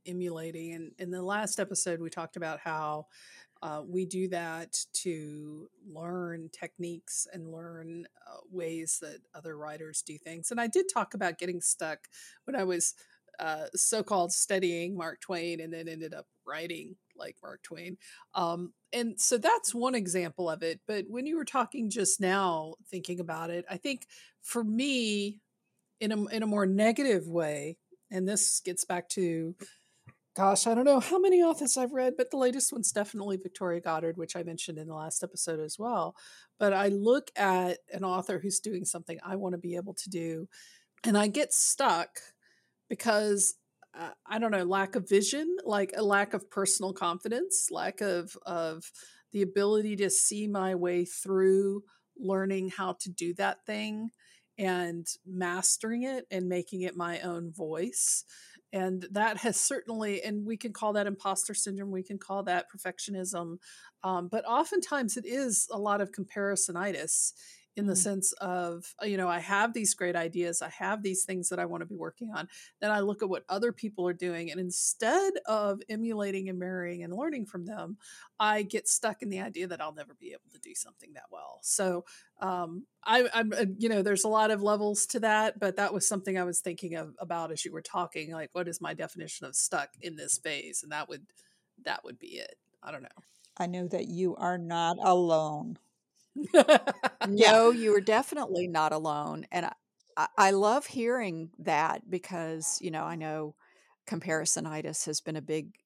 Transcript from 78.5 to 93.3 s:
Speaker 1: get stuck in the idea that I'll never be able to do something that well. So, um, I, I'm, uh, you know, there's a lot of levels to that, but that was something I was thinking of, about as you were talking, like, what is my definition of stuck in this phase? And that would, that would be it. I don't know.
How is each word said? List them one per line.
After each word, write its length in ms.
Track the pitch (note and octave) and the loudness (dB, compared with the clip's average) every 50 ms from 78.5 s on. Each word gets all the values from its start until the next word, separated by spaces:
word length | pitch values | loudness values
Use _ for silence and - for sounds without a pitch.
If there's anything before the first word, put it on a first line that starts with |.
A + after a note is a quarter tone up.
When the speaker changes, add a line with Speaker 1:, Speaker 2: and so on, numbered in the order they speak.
| G#3+ G#3+ | 2 2
Speaker 1:
get 260 | G#3 G3+ - G#3 - - | 0 -2 -4 -2 0 0
stuck 340 | - - - G#3+ G#3+ - | 0 0 0 -2 -2 -4
in 60 | C4 G3+ | -6 -6
the 120 | F#3+ F#3 | -4 -4
idea 260 | G3 A3 F#3 E3+ F#3 F3+ | -6 -6 -6 -6 -6 -6
that 120 | F3 - | -6 -6
I'll 120 | D3+ D#3 D3+ | -8 -8 -10
never 200 | D#3 C#3+ A#2+ D3 | -12 -14 -16 -18
be 180 | _ - C#3+ | _ -16 -16
able 180 | C#3+ C#3 _ _ | -16 -16 _ _
to 60 | - D3 | -20 -20
do 160 | - - - | -16 -12 -8
something 380 | - - A2+ - - - - D3 | -10 -10 -10 -12 -20 -20 -20 -20
that 120 | - - - | -20 -18 -18
well. 300 | F#2 D#2+ C#2+ C2+ B1 - | -16 -16 -16 -16 -14 -8
So, 420 | - - - - G3 F#3 F3 F3 F3 - - - - _ _ - | -2 -2 0 0 2 0 -2 -2 -6 -10 -16 -20 -20 _ _ -6
um, 480 | G3 F#3+ F3+ F3+ F3 E3 E3+ F#3 - - _ _ - | -4 -4 -2 -2 -4 -6 -8 -10 -12 -14 _ _ 0
I, 240 | G#3+ A3+ B3+ B3 - | 4 6 6 6 4
I'm, 200 | - A3+ A3+ G#3+ | 2 0 0 0
uh, 140 | - A#3 A3 F#3+ F#3+ G3 | 0 0 0 0 0 0
you 100 | A3+ A3+ | 0 2
know, 140 | A3 G3+ | 2 2
there's 220 | F#3 G#3 G3+ F#3+ - | 4 4 2 2 2
a 40 | G#3+ | 4
lot 220 | G#3+ A3 G#3+ G#3+ | 4 4 6 4
of 120 | A3 G3+ | 4 2
levels 440 | G3+ G#3 G#3 G#3 G#3 G#3 G#3 G3+ - - | 2 2 2 2 2 0 0 0 0 0
to 120 | - A#3 | 0 2
that, 380 | A3+ A3 G#3+ G#3+ A3 G#3+ - G#3+ | 2 4 4 4 4 2 0 0
but 180 | G#3 F#3+ F#3 | 0 0 2
that 160 | G#3 G3+ F3 G3+ | 2 0 0 2
was 120 | F#3+ - | 2 2
something 300 | - G#3+ F#3+ F#3+ G3 F#3+ F#3 | 0 0 0 0 0 0 0
I 60 | F3+ | 0
was 160 | F3+ E3+ - | 0 0 -2
thinking 340 | - F3+ E3+ - G3 E3 E3 | -2 -4 -6 -6 -6 -6 -6
of, 200 | D#3+ D#3+ D#3 - - | -6 -8 -10 -12 -12
about 340 | F#3 E3+ E3+ E3+ E3 E3 | -8 -6 -4 -4 -4 -4
as 120 | D#3+ - - | -4 -6 -6
you 80 | E3 | -6
were 100 | D#3 D#3+ | -8 -10
talking, 500 | - - - F3+ F3 E3+ - D#3+ D#3 D#3 | -10 -4 -2 -2 -2 -2 -4 -8 -8 -8
like, 180 | E3 E3 D3+ - | -8 -10 -10 -8
what 160 | - F3 F3 F3 | -6 -6 -4 -4
is 120 | D#3+ - | -6 -6
my 140 | - D#3 D#3+ | -6 -6 -6
definition 520 | D#3 D#3 D#3 - F3 D#3+ D#3 - - - | -6 -8 -8 -8 -10 -10 -10 -10 -10 -8
of 100 | C3 C3+ | -4 -2
stuck 380 | - - - F#3+ D3+ C#3 - _ - | 0 0 0 0 -2 -4 -4 _ -14
in 160 | - F3 D#3+ | -12 -12 -12
this 220 | D3+ D3 C#3+ - - | -8 -4 -2 -2 -2
phase? 440 | - D#3 D3 C#3 - D#3 C#3+ - | -2 -4 -6 -6 -6 -6 -8 -8
And 100 | - D3 | -8 -6
that 160 | D3+ D3+ D3 - | -8 -8 -8 -8
would, 180 | D3 C#3+ - - _ _ - _ _ _ _ _ _ - | -10 -14 -16 -18 _ _ -20 _ _ _ _ _ _ -10
that 220 | - - - - - | -6 -6 -6 -6 -6
would 140 | - B2+ - | -12 -16 -16
be 180 | - - - - | -14 -12 -10 -10
it. 180 | - - - - _ _ _ _ | -10 -12 -14 -20 _ _ _ _
I 80 | - - | -14 -12
don't 100 | D3+ C3 | -12 -12
know. 60 | C3 - - - - _ | -14 -16 -20 -20 -20 _